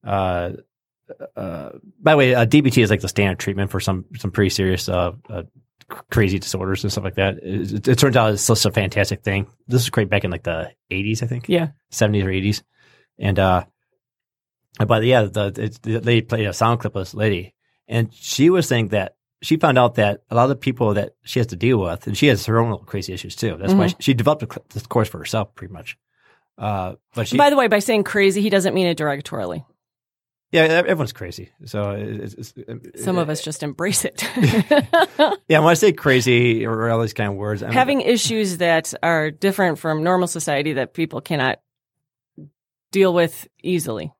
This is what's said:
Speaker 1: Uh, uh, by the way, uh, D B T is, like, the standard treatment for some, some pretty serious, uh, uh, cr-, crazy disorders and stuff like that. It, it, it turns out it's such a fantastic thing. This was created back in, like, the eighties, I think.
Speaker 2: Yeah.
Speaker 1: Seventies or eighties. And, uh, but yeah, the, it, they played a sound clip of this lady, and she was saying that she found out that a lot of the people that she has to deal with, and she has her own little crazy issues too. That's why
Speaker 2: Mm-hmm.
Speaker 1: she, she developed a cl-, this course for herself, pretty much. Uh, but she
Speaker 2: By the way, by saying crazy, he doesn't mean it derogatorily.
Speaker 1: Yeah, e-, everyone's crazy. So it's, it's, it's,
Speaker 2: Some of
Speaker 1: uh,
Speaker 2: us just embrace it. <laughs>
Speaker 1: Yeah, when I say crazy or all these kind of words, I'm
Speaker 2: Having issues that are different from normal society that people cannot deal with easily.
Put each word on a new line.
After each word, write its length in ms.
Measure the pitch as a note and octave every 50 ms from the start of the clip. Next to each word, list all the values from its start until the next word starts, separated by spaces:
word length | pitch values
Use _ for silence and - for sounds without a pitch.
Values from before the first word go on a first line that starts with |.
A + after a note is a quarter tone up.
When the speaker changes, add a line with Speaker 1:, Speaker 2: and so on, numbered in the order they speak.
| _
Speaker 1:
Uh, 500 | G#2 G2+ G2 F#2+ F#2 F2+ F2 F2 F2 - - _ _ _ _ _ _ _ _ _ _ - _ - - _
uh, 340 | - - F#2 E2+ D#2+ C#2+ - - - _ - _ _
by 140 | - D#3 D#3
the 40 |
way, 160 | C#3+ C3+ B2+ B2
uh, 120 | B2 A#2
D 160 | A2+ C#3+ D3+
B 100 | C#3 C3
T 100 | A#2 B2+
is, 80 | A2+ G2+
like, 120 | A2 F2+
the 60 | -
standard 300 | F#2 - - G2+ G2 F2+
treatment 320 | - - - G2 G2 G2 F#2+
for 100 | - F#2+
some, 260 | - G2 F#2+ F#2 G2 _ -
some 140 | - - G2
pretty 180 | - - G2+ F2+
serious, 400 | - - F#2+ F#2 F#2 F2 - -
uh, 220 | F#2 F2+ F2 F2 - - _ -
uh, 140 | - F#2 - - _ _ _ _ _ _ _ _
cr-, 120 | - - - _
crazy 300 | - B2 G#2+ F#2 G2 F#2+
disorders 440 | - - - F#2+ F#2+ F#2+ F#2+ - -
and 80 | G2+
stuff 120 | - G#2 F#2+
like 120 | F#2+ -
that. 200 | F#2+ F#2+ F#2+ - - -
It, 300 | F2+ F#2+ G2+ E2+ G#2 G#2
it, 140 | G#2 - B2+
it 100 | B2 A#2
turns 160 | - C3+ A#2+
out 160 | C3 A2 A2 G#2
it's 80 | G2
such 240 | - - A2+ - -
a 60 | G#2
fantastic 500 | - A2+ G2 F#2 - G#2 G2 - G#2 - _
thing. 240 | G#2 F#2+ G2 - - _ _ _
This 140 | - A#2+ B2+
was 80 | A#2+ -
created 200 | - - G#2 -
back 140 | G#2 G2 -
in, 80 | F2+
like, 120 | F2 E2 -
the 280 | F2 E2+ D#2+ E2 - _ _ _ _
eighties, 320 | - F#2+ G2 G#2+ A2+ A2+
I 60 | B2
think. 220 | A#2+ B2 A#2+ A#2 -
Speaker 2:
Yeah. 220 | F3 E3+ E3 D3 - _ _ _
Speaker 1:
Seventies 340 | - - A#2 G#2 G#2 G2+ F#2+
or 80 | F#2+
eighties. 320 | F#2 F#2+ F#2+ G#2 G#2 - _ _ _ _ _ _ _ _ _ _ _ -
And, 180 | - G2 G2
uh, 280 | G2 F#2+ F#2+ F#2 F2+ - _ _ _ _ _ _ _ _ _ _ _ _ _ _ _ _ _ _ _ _ _ _ - G#2+
but 160 | G2+ A#2 A2 A2
yeah, 200 | B2 B2+ A#2+ G#2+
the, 300 | F#2+ F#2 G#2+ G2+ G2+ F#2+ G#2+ G#2+ G#2+ - - -
it, 200 | A2 A2 A2+ -
they 180 | A#2 A#2+ A2+
played 260 | A2+ - A#2+ A2 G#2+
a 60 | G2+ F2+
sound 260 | - A2+ A2+ A#2+ A#2+
clip 160 | - - -
of 60 | G2+
this 120 | F#2 - -
lady, 400 | G2+ G#2+ A2 G2+ F2 F#2 - _ _ _ _ _ _ _
and 240 | - A2 A#2+ A2+ A2
she 380 | _ _ - - - - C#3 E3+
was 180 | F#3 F3+ D#3
saying 200 | - C3 A#2 A2
that 300 | F#2+ G#2 G#2 F#2 - _ _ _ _ _ _ -
she 140 | - -
found 200 | D#3 - D#3 C3+
out 180 | B2+ B2 A#2 A#2+
that 280 | - G#2 G#2 G2+ - _ _
a 40 | A2+
lot 80 | A#2 B2
of 60 | C3+
the 60 | C#3
people 400 | - - C#3 B2 - A#2+ G#2+ G2+
that 180 | G#2 G2+ - _ _ _
she 140 | - - B2+
has 80 | A#2
to 80 | A#2+ -
deal 220 | E2+ A2+ B2 C3
with, 300 | G#2+ F#2 E2+ E2+ - -
and 100 | - G#2
she 80 | - D3
has 200 | D3 A#2 F2+ -
her 100 | - A2
own 140 | A#2 A#2 A#2
little 140 | G#2 F2 -
crazy 280 | - - G2 F#2 - F#2
issues 220 | F#2 - G2 -
too. 200 | - - A2 E2 E2
That's 140 | F#2+ F3+ F#3+
why 120 | G3 -
Speaker 2:
Mm-hmm. 120 | F3+ F3 _
Speaker 1:
she, 120 | - C#3
she 20 | C3
developed 260 | A2+ A2+ D3 D3+ D3+
a 60 | A#2+ -
cl-, 140 | - - _ _ -
this 140 | G#2+ -
course 220 | - - A#2+ G#2+ -
for 100 | - E2
herself, 340 | D2+ - - A2+ G2 - _
pretty 200 | - - F2+ F2+
much. 220 | F2 - - - _ _ _ _ _ _ _ _ _ _ _ _
Uh, 360 | - G#2+ G#2 G#2 F#2+ F#2 F#2 - _ _ _ _
but 140 | A#2+ A2+
she 100 | - -
Speaker 2:
By 140 | B3+ C#4+ C#4+
the 40 | D4
way, 120 | C4+ B3
by 120 | A3 G#3+ G#3
saying 260 | G3 - A3 G#3 G3
crazy, 360 | - - G#3 G3 G3 F3+ G#3
he 80 | G3+ G#3+
doesn't 240 | G3 G3 F3+ F#3+ -
mean 140 | F#3+ F#3
it 100 | F3 E3
derogatorily. 680 | D#3 D#3 D3 C#3 C#3+ C#3 - - B2 G2 F2 E2+ E2+ C3 _ _ _ _ _ _ _ _ _ _ _ _ _ _ _ _ _
Speaker 1:
Yeah, 140 | - E3 D#3+
e-, 40 | D#3+
everyone's 440 | D#3+ E3+ F3+ F3 F#3 D#3 C3+ G#2+ -
crazy. 380 | - F#2+ F2 - - F#2+ _ _ _ G#2
So 260 | A2+ - G#2 G#2 G2+
it's, 420 | G2+ G#2 G#2 G#2+ G#2+ G#2 G#2 G#2 G#2
it's, 200 | - A2+ - _
it's, 460 | A#2+ - - A2+ A#2 - - - - A#2
Speaker 2:
Some 160 | F#3 F#3 F3+
of 100 | E3 D3+
Speaker 1:
uh, 40 | D3+
Speaker 2:
us 100 | D3+ -
just 180 | D#3 D#3 -
embrace 440 | D#3 D3 C#3 - E3+ G3+ F#3+ - -
it. 180 | - - - - - -
<laughs> 1040 | B3+ G3 B2 - A3+ - - D4 C#4+ - - - E4 F#4 - - - D4+ C#4+ G4+ G4 _
Speaker 1:
Yeah, 120 | - D#3+ D3+
when 100 | D3+ E3
I 40 | E3+
say 160 | D#3+ A3 G#3
crazy 760 | - - - D3 C3 B2+ A2 C3 A#2+ A#2+ B2 A#2+ A2+ A2+ A2
or 240 | A2+ A2+ A2 A2+ A#2
all 100 | A#2 A2+
these 120 | A2+ G#2+ -
kind 160 | - G#2+ G2+
of 60 | G2+
words, 260 | G2 G2+ G#2 G#2+ G2
I'm 100 | G#2 G#2+ A#2
Speaker 2:
Having 280 | B3+ B3+ B3+ C#4+ C4+
issues 560 | - - B3 A3 - - A#3 A3 G#3+ F#3+ F3+
that 340 | E3 F3+ E3+ E3 D#3+ D#3+ - - - -
are 260 | E3 E3+ D#3+ D#3 D#3
different 480 | D#3 _ - G3 F#3+ G3+ F#3+ F3 D3+
from 260 | - - D#3+ D#3 D#3 D#3+
normal 240 | F3 F#3 F#3 F3+
society 460 | E3+ - E3+ D3+ E3 D3 C#3 D3 D#3+ D3+
that 200 | C3+ B2 - _
people 260 | - E3 D#3 - A#2+
cannot 380 | - - E3 D3 B2+ C3 - _ _ _ _ _ _ _ _ _ _ _ _ _ _ _ _ - D3+ D3 _ _ _ _ _ _ _ _
deal 220 | - G3 F#3+ F#3 E3+
with 340 | F3 E3+ D#3+ - - - _ _ _
easily. 500 | - E3+ F3+ E3+ D3+ - A2 G2+ D#2+ D3 _